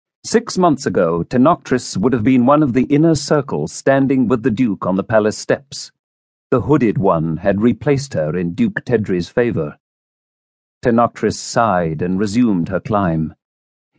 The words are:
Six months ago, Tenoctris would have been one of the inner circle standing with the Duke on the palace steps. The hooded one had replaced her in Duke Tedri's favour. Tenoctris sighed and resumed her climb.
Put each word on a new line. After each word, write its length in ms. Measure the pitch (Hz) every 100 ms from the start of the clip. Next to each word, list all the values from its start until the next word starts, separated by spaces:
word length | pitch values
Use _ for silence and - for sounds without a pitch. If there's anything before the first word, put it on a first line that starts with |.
| _ _
Six 340 | - 233 233 -
months 280 | 175 131 -
ago, 400 | 98 85 85 85
Tenoctris 720 | 123 143 170 - 123 - 95
would 160 | 117
have 100 | 120
been 220 | 107 131 120
one 180 | 147
of 80 | 147
the 140 | 120 127
inner 300 | 147 165 151
circle 520 | - 151 139 78 -
standing 640 | - - 135 135 135 113
with 140 | 127
the 80 | 123
Duke 340 | 104 123 92 95
on 100 | 95
the 80 |
palace 340 | 98 110 104 104
steps. 540 | - 131 - - - _ _ _ _ _ _
The 120 | 127
hooded 360 | 95 147 113 82
one 400 | 95 85 80 78
had 240 | 98 98
replaced 520 | 117 117 147 139 139
her 240 | - 76 85
in 160 | 85
Duke 320 | 87 117 - -
Tedri's 420 | 117 104 90 85
favour. 500 | - 120 - 76 - _ _ _ _ _ _ _ _ _ _
Tenoctris 540 | 131 117 117 - 107 90
sighed 640 | - 127 113 90 82 78
and 180 | 90 92
resumed 480 | 104 113 120 92 80
her 140 | 90
climb. 540 | - 104 92 80 78 - _ _ _ _ _